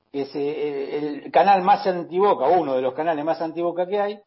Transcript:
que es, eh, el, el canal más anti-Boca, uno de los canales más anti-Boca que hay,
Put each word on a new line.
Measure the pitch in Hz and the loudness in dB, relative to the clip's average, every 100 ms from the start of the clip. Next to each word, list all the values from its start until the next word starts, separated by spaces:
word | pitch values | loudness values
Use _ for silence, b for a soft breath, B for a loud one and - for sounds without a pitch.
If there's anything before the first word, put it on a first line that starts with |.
| _ | _
que | 143 | -6
es, | 139 147 | -6 -4
eh, | 143 151 147 139 135 147 | -4 -2 -4 -4 -6 -4
el, | 151 139 | -6 -8
el | 139 | 0
canal | - 190 196 | 4 6 4
más | 185 202 196 | 4 2 2
anti-Boca, | 180 147 180 202 180 135 | -2 -2 2 2 4 4
uno | 180 147 131 | 2 2 0
de | |
los | 131 | -2
canales | 123 165 151 | -2 -2 -2
más | 156 160 | -2 -4
anti-Boca | 160 160 175 170 180 | -4 -4 -4 -2 -2
que | 208 | -2
hay, | 202 208 | -2 -6